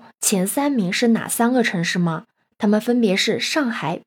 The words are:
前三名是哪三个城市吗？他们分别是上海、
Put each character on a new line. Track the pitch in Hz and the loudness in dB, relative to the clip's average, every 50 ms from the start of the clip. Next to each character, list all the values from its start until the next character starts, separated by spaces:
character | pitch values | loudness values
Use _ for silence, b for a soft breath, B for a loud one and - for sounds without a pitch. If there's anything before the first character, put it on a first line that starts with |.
| B B B _ | B B B _
前 | - - 220 185 185 | -2 -2 0 0 0
三 | 196 - 285 277 294 | 0 -2 -2 0 0
名 | 285 233 185 175 202 | 0 0 0 -2 0
是 | - 247 233 | 0 2 2
哪 | 226 190 - - | 2 2 0 -4
三 | - - 233 233 | -2 0 0 2
个 | 254 254 226 | 2 2 2
城 | - - 175 170 | 0 0 -2 -2
市 | - - 185 | -2 0 0
吗？ | 175 170 160 156 - _ _ _ _ _ _ _ | 0 0 -2 -4 -8 _ _ _ _ _ _ _
他 | - 202 | 0 2
们 | 214 214 | 2 2
分 | 220 240 240 247 | 2 0 2 2
别 | 226 190 185 | 2 2 2
是 | 196 - 226 185 - | 2 0 0 -2 -2
上 | - - - 320 277 233 | -2 -2 -2 -2 -2 -2
海、 | 226 - - 147 180 - - | -2 -4 -4 -6 -6 -6 -8